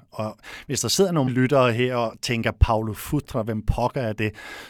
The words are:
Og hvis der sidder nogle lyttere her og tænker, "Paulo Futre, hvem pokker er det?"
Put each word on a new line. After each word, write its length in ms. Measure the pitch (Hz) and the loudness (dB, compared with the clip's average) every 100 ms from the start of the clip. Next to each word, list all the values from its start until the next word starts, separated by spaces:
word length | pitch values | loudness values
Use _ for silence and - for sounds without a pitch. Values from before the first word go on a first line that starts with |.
| - | -8
Og 260 | - 107 - - - - | -8 -8 -10 -18 -16 -6
hvis 140 | 123 | -4
der 80 | 113 | 0
sidder 240 | - 190 | 2 2
nogle 220 | 165 127 | 2 2
lyttere 400 | 123 127 139 127 | 2 4 4 4
her 220 | 113 127 123 | 2 0 0
og 180 | 113 - | -2 -4
tænker, 300 | - 117 110 - | -4 -2 -2 4
"Paulo 340 | - 110 110 | 4 4 -2
Futre, 500 | 104 - 147 - 127 | -6 -4 -4 -2 -4
hvem 220 | 110 110 110 | -4 -2 -2
pokker 360 | - 120 143 | 0 -2 -2
er 120 | 113 | -4
det?" 180 | 107 107 - - - | -2 -4 -4 -14 -18